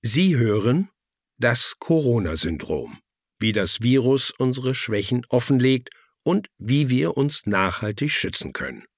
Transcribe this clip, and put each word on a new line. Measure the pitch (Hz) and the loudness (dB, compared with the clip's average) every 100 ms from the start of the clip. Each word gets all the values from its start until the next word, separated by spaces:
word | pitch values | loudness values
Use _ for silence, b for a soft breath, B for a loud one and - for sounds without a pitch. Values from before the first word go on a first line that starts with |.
Sie | 113 151 190 143 | 0 2 2 4
hören | 113 104 107 143 196 _ _ _ _ _ | 2 2 2 0 -2 _ _ _ _ _
das | 120 117 - - | 0 0 -2 -6
Corona-Syndrom, | - 165 135 117 87 78 80 78 - 73 60 - _ _ _ _ | 0 2 4 2 0 -2 -4 -4 -6 -6 -6 -16 _ _ _ _
wie | 110 | -2
das | 104 92 - | 0 0 0
Virus | 113 131 123 135 - | 2 2 2 2 0
unsere | - 131 127 127 | -2 -2 -2 -4
Schwächen | 131 - 104 95 123 - | -4 -2 -4 -2 -4 0
offenlegt | 127 - 135 127 131 - b b b | 0 2 2 4 0 -4 b b b
und | - 190 190 _ | -2 -2 -4 _
wie | 101 139 139 | -2 0 2
wir | 127 160 - | 0 0 0
uns | 143 - - | -2 -2 0
nachhaltig | 101 95 - 107 101 147 | 0 0 -2 -6 -4 -2
schützen | - 92 - - | -2 -2 -4 -6
können. | - 65 62 - | -8 -10 -12 -20